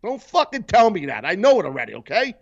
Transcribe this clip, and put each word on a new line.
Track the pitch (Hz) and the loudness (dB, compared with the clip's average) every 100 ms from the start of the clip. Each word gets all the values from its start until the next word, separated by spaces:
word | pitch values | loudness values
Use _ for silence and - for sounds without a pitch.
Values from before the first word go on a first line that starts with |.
Don't | 220 262 | -8 -8
fucking | _ 349 294 269 | _ 0 0 -4
tell | - 240 226 | 2 4 4
me | 196 139 | 2 -8
that. | 110 | -8
I | 135 | -6
know | 185 262 262 | 2 4 4
it | 143 | 2
already, | 135 117 113 | -6 -10 -12
okay? | - 190 269 - | -4 -2 -2 -8